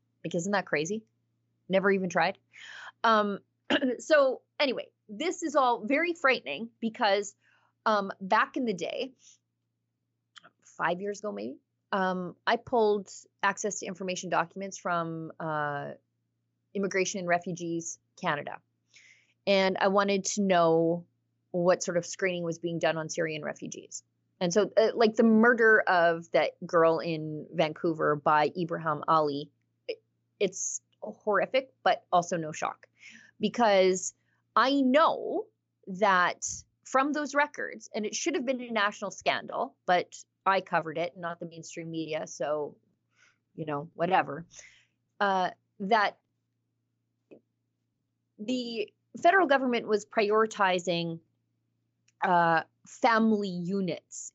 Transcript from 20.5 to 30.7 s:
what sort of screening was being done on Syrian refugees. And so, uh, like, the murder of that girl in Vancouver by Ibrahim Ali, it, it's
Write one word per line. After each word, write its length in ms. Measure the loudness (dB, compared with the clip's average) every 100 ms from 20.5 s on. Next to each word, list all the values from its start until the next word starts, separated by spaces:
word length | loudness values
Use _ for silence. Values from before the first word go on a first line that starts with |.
| 4 6 4 2 -2 -6 _ _ _ _
what 320 | -2 2 2
sort 160 | 0 -4
of 80 | -4
screening 380 | -4 -4 -2
was 140 | -6 -6
being 200 | -6 -2
done 180 | 0 -2
on 140 | -4
Syrian 340 | -4 -4 -4
refugees. 580 | -8 -10 -12 -14 -16 -18 _ _ _ -6
And 140 | 0
so, 160 | 2 2 2
uh, 100 | 2
like, 220 | 4 2 6
the 80 |
murder 580 | 6 8 6 6 6 6 6
of 440 | 4 4 2 0
that 220 | 0 0 -4
girl 360 | 0 4 4 4
in 460 | -2 -4 -6 -8 -8
Vancouver 640 | -2 -2 0 -2 0 0 2
by 360 | 2 2 2 -2
Ibrahim 440 | -6 -4 -4 -4 2
Ali, 440 | 2 2 -4 -10 _ _ _ -12
it, 140 | -12 _ _ _ -4
it's 400 | -4 -4 -8